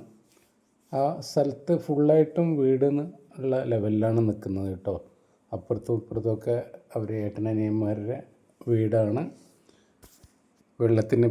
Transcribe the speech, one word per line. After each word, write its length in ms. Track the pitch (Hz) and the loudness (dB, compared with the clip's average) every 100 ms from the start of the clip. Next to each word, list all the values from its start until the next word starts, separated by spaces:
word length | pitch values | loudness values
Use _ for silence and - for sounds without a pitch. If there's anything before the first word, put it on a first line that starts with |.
| - - _ _ _ _ _ _ - 139 | -10 -20 _ _ _ _ _ _ -6 0
ആ 20 | 143 - - | 0 -2 -2
സ്ഥലത്ത് 480 | 151 139 127 - 170 165 | 0 0 -2 -2 -2 0
ഫുള്ളായിട്ടും 640 | 147 147 156 156 - 170 151 | 2 6 6 4 2 0 2
വീട് 240 | 131 131 143 147 | 2 4 2 0
ന്ന് 100 | 165 - - - | -4 -12 -20 -8
ഉള്ള 240 | 131 131 131 | -2 -2 0
ലെവലിലാണ് 500 | 113 107 107 110 117 110 | 0 0 2 2 2 0
നിൽക്കുന്നത് 400 | 101 98 95 98 | -2 -6 -6 -6
കേട്ടോ. 220 | 92 101 90 - _ _ _ - 87 | -6 -6 -8 -10 _ _ _ -12 -10
അപ്പുറത്തും 460 | - 113 - 113 | -6 -6 -2 -4
ഇപ്പുറത്തുമൊക്കെ 560 | - 113 110 107 120 117 - - - 117 | -4 -4 -2 -2 -2 -2 -4 -16 -10 -8
അവർ 100 | 107 110 | -6 -4
ഏട്ടനനിയന്മാരുടെ 1000 | 104 104 110 110 107 107 104 107 104 139 - _ _ - - | -4 -4 -2 0 0 0 -2 -2 -4 -8 -12 _ _ -10 -2
വീടാണ്. 520 | 113 110 113 104 117 165 - _ _ _ _ _ _ - _ - _ _ _ _ - | 0 2 2 2 0 -4 -12 _ _ _ _ _ _ -20 _ -20 _ _ _ _ 0
വെള്ളത്തിന് 460 | 117 110 110 120 120 | 2 4 2 2 2